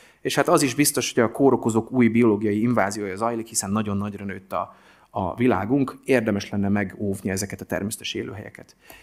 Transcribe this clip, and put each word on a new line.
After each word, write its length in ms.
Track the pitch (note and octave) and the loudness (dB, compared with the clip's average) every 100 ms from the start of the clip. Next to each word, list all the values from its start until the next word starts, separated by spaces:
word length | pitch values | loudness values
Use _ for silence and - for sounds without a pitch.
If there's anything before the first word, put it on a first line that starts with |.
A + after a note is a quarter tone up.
| - _ | -20 _
És 140 | C#3 | -4
hát 140 | D3 C#3+ | -2 2
az 140 | E3 | 4
is 120 | C#3+ | 2
biztos, 380 | A#2+ C#3+ C#3+ - | 2 0 0 -2
hogy 80 | - | 2
a 80 | A2+ | 2
kórokozók 600 | - C#3 A#2+ A#2+ A2 A2 | 4 4 4 2 0 0
új 160 | B2+ A#2 | 4 4
biológiai 520 | A2+ A#2 G2+ G#2+ G#2 | 6 4 4 0 0
inváziója 560 | A#2+ A2+ G2 G#2+ G2+ F#2+ | 2 2 0 -2 -6 -4
zajlik, 300 | A2+ A#2 A2 | -4 -4 -6
hiszen 240 | A2 G2 | -6 -2
nagyon 260 | G#2+ G#2 G2 | -2 -2 -4
nagyra 280 | G#2 G2 | -4 -8
nőtt 280 | G2+ G2 - | -10 -12 -8
a 240 | F2+ F#2+ - _ _ _ | -6 -6 -10 _ _ _
a 200 | - F#2 | -4 -4
világunk, 640 | - B2 F#2 G2+ C#3+ C3 - | 0 4 4 2 0 -2 -4
érdemes 460 | - C3 A2 G2+ - | 0 0 2 -2 -2
lenne 180 | G2+ G2 | -2 0
megóvni 640 | G2+ G2 - G#2 G2 G2+ | 0 -2 -6 -6 -4 -4
ezeket 300 | F#2+ G2+ G2 | -4 -6 -8
a 40 | |
természetes 500 | - E2 G2 A2+ A2+ | -6 -4 -4 -8 -10
élőhelyeket. 640 | - A#2 G#2+ - - - _ - - | -8 -8 -12 -14 -18 -20 _ -20 -20